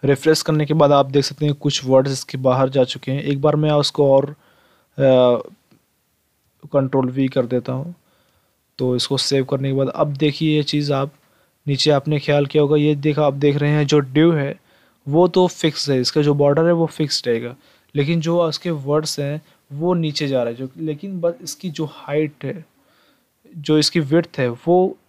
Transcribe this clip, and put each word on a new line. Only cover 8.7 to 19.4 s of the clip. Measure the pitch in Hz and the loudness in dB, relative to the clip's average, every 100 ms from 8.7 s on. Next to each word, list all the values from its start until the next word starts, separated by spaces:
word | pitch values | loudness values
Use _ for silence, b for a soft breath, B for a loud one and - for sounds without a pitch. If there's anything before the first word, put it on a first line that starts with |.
| - | -6
तो | 127 123 | -2 -2
इसको | - 135 | -2 -4
सेव | - 139 | -2 -2
करने | 131 139 135 | 0 -2 -2
के | |
बाद | 135 135 | -2 -2
अब | - 151 139 | -2 -4 0
देखिए | 151 143 160 151 | -2 0 0 0
ये | |
चीज़ | 147 151 147 | 0 -2 -2
आप | 139 143 _ _ _ _ _ - | -2 -4 _ _ _ _ _ -6
नीचे | 139 151 | -2 2
आपने | 147 139 151 | 2 2 -4
ख्याल | - 147 143 | 0 0 2
किया | 151 | 2
होगा, | 147 151 | 2 2
ये | 147 147 | 2 2
देखा | 147 147 147 | 0 0 0
आप | 139 | 2
देख | 143 143 | 0 2
रहे | 147 | 0
हैं | 151 147 | 0 2
जो | 151 | 2
div | 135 131 160 160 | 2 2 4 2
है | 139 - b b b b - | -2 -8 b b b b -2
वो | 147 180 | 2 2
तो | 180 180 | 4 0
फिक्स | - 165 147 - | 0 -4 -2 -2
है, | 131 | 0
इसका | 123 - | 0 0
जो | 147 | 2
बॉर्डर | 143 143 147 165 | 2 2 4 2
है | |
वो | 170 165 | 2 0
फिक्स | - 151 - - | -2 -4 -4 -2
रहेगा, | 117 120 127 b b b | -4 -4 -14 b b b
लेकिन | 147 139 170 | -4 -2 0
जो | 160 170 | 0 0
उसके | 165 147 180 | 0 -2 -6
वर्ड्स | 156 135 147 156 - | -6 -2 -2 -2 -6
हैं | 143 151 | -6 -6